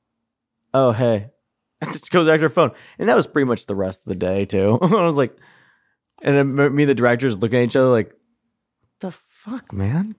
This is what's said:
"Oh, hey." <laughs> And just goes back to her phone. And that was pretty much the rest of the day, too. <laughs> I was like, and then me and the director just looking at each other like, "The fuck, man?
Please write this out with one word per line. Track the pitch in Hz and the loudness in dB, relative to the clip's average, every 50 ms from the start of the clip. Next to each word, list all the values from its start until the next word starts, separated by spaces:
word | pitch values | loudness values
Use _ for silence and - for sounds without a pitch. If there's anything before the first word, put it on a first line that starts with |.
| _ _ _ _ _ _ _ _ _ _ _ _ _ _ - | _ _ _ _ _ _ _ _ _ _ _ _ _ _ 0
"Oh, | 135 135 123 | 2 2 2
hey." | 110 107 127 117 113 101 104 127 _ _ _ _ _ | 2 0 0 0 0 -2 -4 -8 _ _ _ _ _
<laughs> | _ _ _ _ _ | _ _ _ _ _
And | 151 147 147 | -12 -12 -12
just | - - - | -12 -6 -2
goes | - 180 160 | 0 2 4
back | 160 156 151 | 4 2 2
to | 160 | 2
her | 156 | 0
phone. | - 180 156 120 - - - - _ | 2 2 0 0 -2 -6 -18 -20 _
And | - 180 | -4 0
that | 214 254 | 2 2
was | 220 151 | 2 0
pretty | - - 151 139 | 0 -2 -2 0
much | 123 117 - - | 0 -2 -4 -6
the | - 101 | -6 -6
rest | 98 95 92 92 - | -4 -4 -6 -8 -10
of | _ - | _ -10
the | 95 | -8
day, | 90 90 90 95 98 98 | -4 -4 -2 -2 -2 -2
too. | 98 - 92 95 104 113 - | -2 -2 0 2 2 2 2
<laughs> | |
I | 185 156 214 208 175 | 2 2 2 2 0
was | 170 151 | 0 0
like, | 143 127 - - _ _ _ _ _ _ _ _ _ _ _ _ _ _ _ _ _ - | 0 -2 -2 -4 _ _ _ _ _ _ _ _ _ _ _ _ _ _ _ _ _ -2
and | 143 139 139 139 139 131 | 0 2 2 0 0 0
then | 139 143 143 139 | 0 0 2 2
me | 143 147 | 2 2
and | 139 | 2
the | 135 | 2
director | 113 123 120 120 117 135 127 | 2 2 2 2 0 -2 -4
just | 107 92 | -2 -2
looking | 117 107 120 123 | -2 0 0 0
at | 123 | 0
each | 117 - | 0 2
other | 135 131 131 | 2 2 4
like, | 120 113 95 - - _ _ _ _ _ _ _ _ _ _ _ _ _ _ _ _ _ | 2 2 0 -4 -10 _ _ _ _ _ _ _ _ _ _ _ _ _ _ _ _ _
"The | - 185 | -12 -12
fuck, | 156 - _ _ _ _ _ 208 254 247 - - 110 | -12 -14 _ _ _ _ _ -14 -14 -14 -14 -12 -8
man? | 95 98 104 135 170 202 220 214 | -6 -4 -4 -2 -4 -4 -6 -10